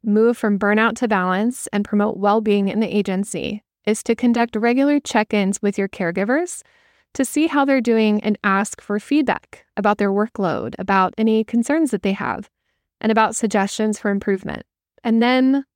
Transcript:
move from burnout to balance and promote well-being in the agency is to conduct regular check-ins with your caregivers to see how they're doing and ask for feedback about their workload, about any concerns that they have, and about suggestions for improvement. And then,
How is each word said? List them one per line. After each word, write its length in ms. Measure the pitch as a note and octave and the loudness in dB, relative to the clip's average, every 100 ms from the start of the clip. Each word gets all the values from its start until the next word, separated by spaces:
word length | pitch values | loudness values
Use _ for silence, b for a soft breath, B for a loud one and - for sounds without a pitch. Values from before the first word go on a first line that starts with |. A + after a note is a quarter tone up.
move 320 | A3 G#3 A3+ A#3+ | 0 2 2 2
from 220 | A3 G3 | 0 0
burnout 380 | G3+ G#3+ A3+ A3+ | 2 2 2 0
to 120 | A#3 | -2
balance 580 | G3+ F3+ F#3 A3+ B3+ - | 0 0 0 -2 -4 -6
and 120 | G3+ | -4
promote 320 | G3+ G#3 G#3 - | -2 0 0 0
well-being 520 | G3+ A3 A3 G3+ F#3+ | 2 2 2 0 0
in 120 | G3+ | -2
the 160 | A3 G#3 | -2 -2
agency 680 | G3 F#3 G#3 E3+ - G#3 _ _ | -2 -2 -4 -6 -6 -8 _ _
is 180 | - A3 | -4 -2
to 100 | - | -2
conduct 420 | A3+ B3 A#3 A#3 A3 | 0 2 2 0 0
regular 440 | A#3 B3 C#4+ D4 | 0 2 2 2
check-ins 640 | - A3 G#3+ G#3 G3 G3 | 0 -2 0 0 0 -2
with 160 | G3+ G3+ | -4 -2
your 100 | G3 | -6
caregivers 760 | - F3 F3+ G3+ C#4 F4 - - b b b b | -4 -4 -2 -2 -2 -2 -10 -18 b b b b
to 100 | - | -4
see 220 | C4 D4 D#4+ | -2 0 2
how 180 | C#4+ | 2
they're 160 | C#4 C4+ | 2 2
doing 420 | A#3 A3+ G#3+ G#3 | 2 2 2 2
and 160 | G#3+ G#3 | 0 -2
ask 360 | G3+ G3 G#3 - | 0 0 -2 -8
for 200 | - G#3 | -6 -6
feedback 640 | - D4 B3+ - _ - _ - | 0 0 0 -2 _ -20 _ -2
about 220 | G#3 G#3 | 0 2
their 140 | G3+ | 0
workload, 640 | G3 G#3+ - F#3 C#3+ A2 - | 0 -2 -2 -2 -2 -6 -8
about 360 | F#3+ G3 F#3 - | -2 0 0 0
any 260 | A3 A3 | 0 0
concerns 480 | G#3+ A#3 A3+ D#4 D4+ | 0 -2 0 0 0
that 120 | G3 | -2
they 100 | G3 | -2
have, 380 | G3 B2 - - _ _ _ _ - | -4 -6 -8 -10 _ _ _ _ -4
and 100 | A3 | 0
about 240 | A3 A3 | 2 2
suggestions 640 | A3+ G#3+ G3+ G3 - G#3+ G#3 | 0 0 0 0 -2 -2 -2
for 120 | G#3 | -2
improvement. 540 | G3 G#3 F#3+ G3+ - - _ _ _ | -2 -2 -4 -4 -10 -12 _ _ _
And 200 | A#3+ A3+ | 0 2
then, 420 | A#3+ B3+ C4 C#4 - | 4 4 4 2 -2